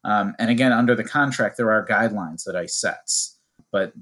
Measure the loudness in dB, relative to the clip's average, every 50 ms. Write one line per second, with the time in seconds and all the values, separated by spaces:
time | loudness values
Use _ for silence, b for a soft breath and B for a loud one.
0 | -4 0 0 0 0 0 -2 -2 0 0 2 4 4 4 4 4 4 4 4 2
1 | 0 -2 0 0 0 0 0 0 -2 -2 -2 0 0 2 2 2 2 2 2 2
2 | 2 2 0 -2 -6 -6 -8 -10 -8 -6 -6 -4 -4 -4 -4 -4 -4 -4 -4 -6
3 | -6 -4 -4 -4 -4 -6 -8 _ _ _ _ _ _ _ -2 -2 -2 -2 -6 -6